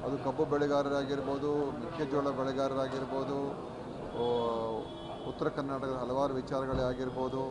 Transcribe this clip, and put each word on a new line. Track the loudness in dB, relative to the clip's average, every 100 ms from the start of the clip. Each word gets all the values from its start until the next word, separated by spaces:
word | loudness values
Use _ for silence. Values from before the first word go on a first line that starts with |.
| -2
ಅದು | 0 0
ಕಬ್ಬು | 2 4
ಬೆಳೆಗಾರರಾಗಿರ್ಬೋದು, | 4 4 4 4 2 2 0 0 0 2 2 0 -2
ಮೆಕ್ಕೆಜೋಳ | -6 -2 0 2 2 2
ಬೆಳೆಗಾರರಾಗಿರ್ಬೋದು, | 0 2 2 2 0 0 -2 -2 0 0 -2 -4 -8 -8 -8 -8 -6 0
ಓ, | 2 2 2 0 0 -2 -4 -8 -10 -8 -6
ಉತ್ತರ | -2 -2 0
ಕರ್ನಾಟಕದ | -2 -2 -2 -2
ಹಲವಾರು | 0 2 2 0
ವಿಚಾರಗಳೇ | -2 -2 0 0 0
ಆಗಿರ್ಬೋದು | 0 -2 0 -2 0 -4